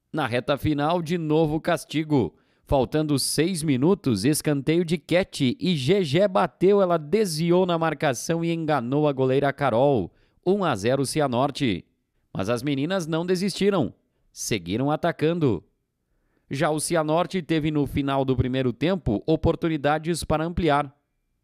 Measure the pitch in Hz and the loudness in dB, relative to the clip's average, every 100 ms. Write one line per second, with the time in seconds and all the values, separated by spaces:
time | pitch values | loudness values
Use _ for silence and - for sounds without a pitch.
0 | _ 156 131 120 - 139 156 143 147 180 | _ -6 -2 -2 -2 -2 0 0 0 0
1 | 156 180 156 151 160 156 - 165 - 143 | -2 -4 0 2 2 0 -2 -2 -2 -6
2 | 156 147 90 - _ _ _ 143 120 151 | 0 0 0 -4 _ _ _ 0 2 0
3 | 156 139 - - 165 185 156 127 151 196 | 0 0 0 0 0 0 -2 2 2 2
4 | 135 104 113 151 - 143 139 165 175 180 | 2 0 2 0 0 -2 0 0 0 -4
5 | - 170 196 - 135 - 180 170 127 202 | 0 0 0 0 0 0 -2 0 2 0
6 | 170 139 202 190 185 - 185 202 185 170 | 2 2 2 2 -2 2 4 4 4 0
7 | 147 202 208 156 170 175 185 170 165 151 | 0 0 0 0 2 2 2 0 -2 0
8 | 156 120 - 165 170 165 156 147 117 139 | -2 -2 -2 -2 -2 -2 0 -2 0 0
9 | 151 131 131 135 139 - 139 113 143 131 | 0 2 2 2 0 0 0 2 4 2
10 | 85 _ _ _ - 202 180 113 107 139 | -2 _ _ _ -2 0 0 0 0 0
11 | 135 156 143 120 143 - 135 87 - _ | 0 0 0 0 -2 0 -2 -2 -6 _
12 | _ _ _ - 98 120 139 139 151 190 | _ _ _ -6 -2 -2 -2 -4 -2 -4
13 | 156 160 175 185 196 - 196 196 107 - | -2 -4 -2 -2 -2 0 0 2 -2 -4
14 | _ _ _ - - 110 85 107 139 151 | _ _ _ -14 -6 -6 -2 -2 -2 -2
15 | 175 - 151 175 147 90 - _ _ _ | -2 0 -2 2 0 0 -6 _ _ _
16 | _ _ _ _ _ 135 156 156 - 165 | _ _ _ _ _ -4 -2 -2 -2 -2
17 | 156 160 175 165 131 165 151 151 135 - | 0 0 0 -4 -2 -2 0 -2 -2 -2
18 | 139 139 135 127 127 131 127 110 156 190 | -2 0 0 0 0 0 -2 -2 -2 -2
19 | - 101 - 160 165 160 170 156 143 156 | -2 -2 0 0 2 0 -2 0 0 0
20 | 160 165 - 156 160 175 165 143 143 _ | -2 -6 -2 -2 -2 -2 2 2 0 _
21 | _ _ _ _ | _ _ _ _